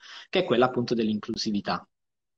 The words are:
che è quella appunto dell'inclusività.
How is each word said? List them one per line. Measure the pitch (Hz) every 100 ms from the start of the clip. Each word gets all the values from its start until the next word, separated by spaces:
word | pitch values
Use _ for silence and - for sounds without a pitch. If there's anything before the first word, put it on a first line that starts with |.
| - - -
che | 190
è |
quella | - 117 127
appunto | 127 123
dell'inclusività. | 117 110 107 - 107 113 104 98 90 - _ _ _ _